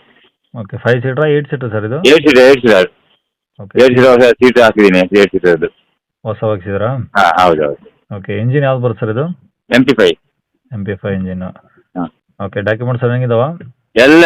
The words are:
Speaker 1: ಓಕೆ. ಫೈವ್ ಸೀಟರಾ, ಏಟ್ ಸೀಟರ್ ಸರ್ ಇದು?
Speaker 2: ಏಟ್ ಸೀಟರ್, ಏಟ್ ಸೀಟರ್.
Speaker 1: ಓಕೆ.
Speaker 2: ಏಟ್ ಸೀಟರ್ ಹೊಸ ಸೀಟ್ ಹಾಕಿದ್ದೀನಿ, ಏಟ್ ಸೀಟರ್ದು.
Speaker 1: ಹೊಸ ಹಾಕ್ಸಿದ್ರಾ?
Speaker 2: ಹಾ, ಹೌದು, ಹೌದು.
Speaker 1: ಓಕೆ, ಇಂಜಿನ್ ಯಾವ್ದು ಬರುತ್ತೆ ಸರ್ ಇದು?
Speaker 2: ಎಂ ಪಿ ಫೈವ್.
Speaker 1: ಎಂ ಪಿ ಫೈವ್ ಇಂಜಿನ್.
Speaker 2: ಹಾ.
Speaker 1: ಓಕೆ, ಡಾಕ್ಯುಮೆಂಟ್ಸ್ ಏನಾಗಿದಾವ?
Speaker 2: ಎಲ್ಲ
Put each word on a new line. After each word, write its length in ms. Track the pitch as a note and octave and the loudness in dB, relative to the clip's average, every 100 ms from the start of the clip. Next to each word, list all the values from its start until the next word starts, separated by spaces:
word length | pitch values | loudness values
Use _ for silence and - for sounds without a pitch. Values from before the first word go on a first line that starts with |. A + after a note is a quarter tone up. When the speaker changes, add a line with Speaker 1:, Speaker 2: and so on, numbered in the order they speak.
| _ _ _ _ _ A#2+ | _ _ _ _ _ -18
Speaker 1:
ಓಕೆ. 200 | G2 G#2+ | -16 -6
ಫೈವ್ 240 | A#2 B2 | -2 -2
ಸೀಟರಾ, 260 | C3 B2+ D#3 | -2 -4 -2
ಏಟ್ 220 | D3 D3 | -2 -4
ಸೀಟರ್ 220 | C#3 A#2+ | -10 -8
ಸರ್ 140 | G#2+ G#2+ | -8 -6
ಇದು? 140 | C3+ | -2
Speaker 2:
ಏಟ್ 300 | A2 D#3+ D3 | 2 2 4
ಸೀಟರ್, 140 | B2+ | 4
ಏಟ್ 180 | B2+ C3+ A#2+ | 4 4 2
ಸೀಟರ್. 340 | F#2+ F2+ _ _ _ _ _ _ _ | 2 0 _ _ _ _ _ _ _
Speaker 1:
ಓಕೆ. 140 | G2+ A2 | -10 2
Speaker 2:
ಏಟ್ 120 | B2+ B2+ | 2 4
ಸೀಟರ್ 140 | B2+ | 4
ಹೊಸ 140 | A#2+ B2 A2+ | 4 4 4
ಸೀಟ್ 200 | B2+ A#2+ A2+ | 2 4 2
ಹಾಕಿದ್ದೀನಿ, 360 | G#2+ G2+ F#2 F#2 G2+ | 4 2 4 2 2
ಏಟ್ 100 | G2 F#2+ | 2 0
ಸೀಟರ್ದು. 340 | F2+ E2 E2 _ _ _ _ _ A2+ | 0 0 -2 _ _ _ _ _ -12
Speaker 1:
ಹೊಸ 120 | G#2 A2 | -8 -6
ಹಾಕ್ಸಿದ್ರಾ? 380 | G#2 G2+ G2 A2 C3 F2 G2+ | -6 -6 -6 -6 -6 -6 0
Speaker 2:
ಹಾ, 60 | F2 E2+ | 0 2
ಹೌದು, 180 | F2+ D#2 D2 | 2 0 -4
ಹೌದು. 180 | C#2+ - _ _ G#2 | -6 -16 _ _ -16
Speaker 1:
ಓಕೆ, 140 | F#2+ G2+ | -10 -6
ಇಂಜಿನ್ 240 | A#2+ C#3+ C3+ | -4 -2 -2
ಯಾವ್ದು 140 | C3 B2 | -2 -4
ಬರುತ್ತೆ 160 | G#2 A2 | -4 -6
ಸರ್ 60 | A2+ | -4
ಇದು? 100 | E3 - _ _ - - | -6 -10 _ _ -4 0
Speaker 2:
ಎಂ 80 | C3 | 0
ಪಿ 60 | A2 | 2
ಫೈವ್. 160 | F2+ - _ _ _ _ _ A2 | 2 0 _ _ _ _ _ -12
Speaker 1:
ಎಂ 60 | G2 | -10
ಪಿ 80 | F#2+ | -8
ಫೈವ್ 140 | G#2 F#2+ | -8 -6
ಇಂಜಿನ್. 240 | F#2 F#2 F#2 - _ _ _ F2+ | -8 -10 -14 -16 _ _ _ -12
Speaker 2:
ಹಾ. 60 | E2+ _ _ _ G2 | -12 _ _ _ -12
Speaker 1:
ಓಕೆ, 160 | A2 G2+ | -6 -4
ಡಾಕ್ಯುಮೆಂಟ್ಸ್ 380 | A2 B2 B2 A#2+ | -4 -4 -4 -4
ಏನಾಗಿದಾವ? 360 | B2 B2 A#2 C#3 E3+ B2 _ _ A2 C3+ | -4 -2 -2 -2 -6 -18 _ _ 0 2
Speaker 2:
ಎಲ್ಲ 180 | E3 | 4